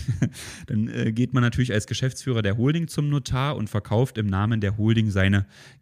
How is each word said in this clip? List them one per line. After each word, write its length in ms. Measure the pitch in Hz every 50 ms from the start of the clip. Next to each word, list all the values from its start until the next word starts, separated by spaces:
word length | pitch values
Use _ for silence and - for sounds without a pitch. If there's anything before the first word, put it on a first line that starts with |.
| - - 113 - 135 -
<laughs> 340 | - - - - - - - -
dann, 180 | - 107 110
äh, 240 | 117 117 120 120 113
geht 240 | 107 117 120 110 -
man 80 | 127
natürlich 300 | 120 120 - - 123 123
als 160 | 101 107 - -
Geschäftsführer 520 | - - 131 131 - - - 131 123 113
der 160 | 104 98 101
Holding 300 | 120 117 139 156 170 165
zum 220 | - - 160 147 147
Notar 480 | 143 143 135 - 127 127 135 147 143
und 120 | - 110 -
verkauft 480 | - 104 - - 104 113 135 - -
im 120 | 110 107 101
Namen 320 | 95 95 104 113 117 110
der 160 | 101 98 107
Holding 340 | 107 104 110 113 113 110 107
seine 360 | 95 98 95 98 101 98 98 - - - - - - -